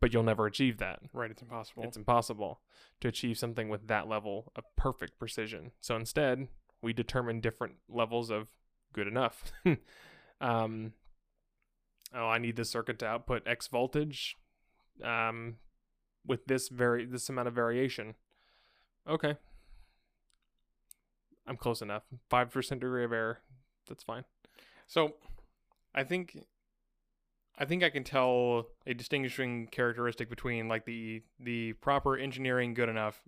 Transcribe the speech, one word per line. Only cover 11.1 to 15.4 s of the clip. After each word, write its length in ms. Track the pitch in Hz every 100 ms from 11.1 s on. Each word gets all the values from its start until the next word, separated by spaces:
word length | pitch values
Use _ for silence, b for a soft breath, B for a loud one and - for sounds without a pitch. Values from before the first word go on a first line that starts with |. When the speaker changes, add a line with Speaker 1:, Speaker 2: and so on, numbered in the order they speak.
| - _ _ _ _ _ _ _ _ -
Speaker 1:
oh, 140 | 127 113
I 100 | 113
need 180 | 117 117
this 120 | 113
circuit 300 | 120 113 113
to 80 | 113
output 400 | 117 - 120 -
X 200 | 120 -
voltage, 680 | 120 131 147 151 131 - - _ _ _ _ _ -
um, 540 | - 117 113 117